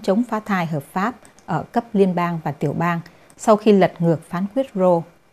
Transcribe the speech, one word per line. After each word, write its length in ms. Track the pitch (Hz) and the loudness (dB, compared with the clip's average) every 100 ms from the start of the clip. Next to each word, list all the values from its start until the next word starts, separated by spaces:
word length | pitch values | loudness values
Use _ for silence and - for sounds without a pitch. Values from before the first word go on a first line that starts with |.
chống 200 | 208 196 247 | 0 0 -2
phá 120 | 214 | -6
thai 260 | 214 190 165 | -4 -4 -2
hợp 160 | 156 - | -6 -6
pháp 220 | 185 214 247 - _ - | -6 -6 -6 -16 _ -6
ở 180 | 160 - | -6 -4
cấp 120 | 233 233 | -6 -2
liên 220 | 196 196 | 2 2
bang 240 | 175 175 170 | 2 -2 -4
và 80 | 156 | -6
tiểu 200 | 135 147 | -4 -4
bang 280 | 165 170 170 - - _ - | -2 -2 -4 -8 -18 _ -4
sau 200 | - 208 | 2 4
khi 160 | 226 | 4
lật 200 | 202 170 - | 4 4 2
ngược 300 | 170 151 - | 0 0 -4
phán 180 | 175 196 | -8 -6
quyết 120 | 269 269 | -4 -6
Roe 260 | 190 185 170 165 _ _ | 0 2 2 -2 _ _